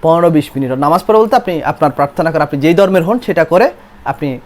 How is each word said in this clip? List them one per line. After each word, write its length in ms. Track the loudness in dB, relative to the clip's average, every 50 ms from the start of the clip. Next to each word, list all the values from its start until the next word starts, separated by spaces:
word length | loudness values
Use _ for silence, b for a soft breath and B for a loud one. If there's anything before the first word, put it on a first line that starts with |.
| 2
পনেরো 280 | 2 2 4 2 2
বিশ 200 | 2 0 -2 -2 -6
মিনিট 160 | -6 -4 -4 -4
নামাজ 320 | -2 0 0 0 0 0
পড়ে 120 | 2 2 2
বলতে 180 | 4 4 2
আপনি 260 | 0 0 -2 -6 -4 -4
আপনার 280 | -6 -4 -2 -2 -2
প্রার্থনা 420 | 0 -2 -4 -4 -2 -4 -4 -2 0
করে, 100 | -2 -2
আপনি 180 | -2 -2 -2
যেই 140 | 0 2 4
ধর্মের 300 | 4 2 2 2 0 0
হন 140 | 0 -2 -4
সেটা 260 | -2 -4 0 0 0
করে 280 | 2 2 2 2 2 -2 B B B B B -8
আপনি 340 | -8 -8 -6 -6 -6 -8 -8 -12